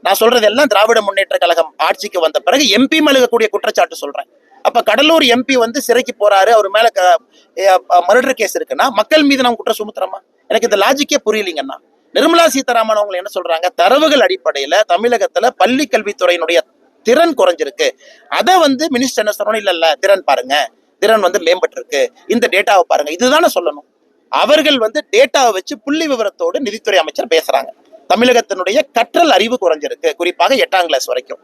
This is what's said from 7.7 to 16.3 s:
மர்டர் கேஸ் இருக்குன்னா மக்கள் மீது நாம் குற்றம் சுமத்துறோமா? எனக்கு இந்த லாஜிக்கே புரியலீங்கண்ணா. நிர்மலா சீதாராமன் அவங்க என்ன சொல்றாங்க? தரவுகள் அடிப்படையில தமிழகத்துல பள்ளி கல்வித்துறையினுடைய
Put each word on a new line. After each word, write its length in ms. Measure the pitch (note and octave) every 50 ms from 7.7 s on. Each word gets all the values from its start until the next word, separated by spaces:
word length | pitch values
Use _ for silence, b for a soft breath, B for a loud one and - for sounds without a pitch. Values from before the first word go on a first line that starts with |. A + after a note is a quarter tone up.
| F#3 F3+ F#3 _ F3+ F3+ F3 -
மர்டர் 240 | G#3 B3 B3 C4 B3+
கேஸ் 260 | - A3 F#3 - E3
இருக்குன்னா 300 | D#3 _ B2+ C#3+ G#3 C4+
மக்கள் 340 | A3+ G3 G#3+ _ D#4 D#4 D4
மீது 200 | C#4 C#4 B3+ B3+
நாம் 140 | A#3+ A#3
குற்றம் 200 | - - - A3
சுமத்துறோமா? 440 | - G#3+ G#3+ - - F#3+ F#3+ - G3 _ _ _ _ _ _
எனக்கு 200 | - - G#3 A#3
இந்த 60 | G3+
லாஜிக்கே 520 | G3+ G3 A#3 C#4 C#4 C#4+ - D4 C#4 _ G#3+
புரியலீங்கண்ணா. 500 | G#3+ A3 G3+ F#3 E3 D3+ C3+ C3+ - - _ _ _ _ _ _ _
நிர்மலா 340 | F3 B3+ E4 E4 E4+ E4+
சீதாராமன் 500 | D#4+ - C4+ B3+ - A#3+ A#3 A3 A3 A3
அவங்க 200 | G#3+ G#3 G#3 F#3+
என்ன 140 | F3+ F#3 G3+ -
சொல்றாங்க? 320 | F#3+ F3 E3+ E3 D#3+ F3 F3+ _
தரவுகள் 440 | - E3+ F#3+ A#3+ C#4+ D#4 D#4+ D4 C4+
அடிப்படையில 600 | A3 F#3 F#3 F#3 _ D#3+ D3+ C#3 C#3 C#3+ E3 G3+ G#3+ _
தமிழகத்துல 600 | F3 F3 G#3+ A#3+ B3 A3+ G3 E3+ _ F3 G#3 B3 B3+
பள்ளி 320 | _ F3+ G#3+ B3+ C4+ G3+ -
கல்வித்துறையினுடைய 680 | - A3+ G#3 G3+ G3+ - F#3 F3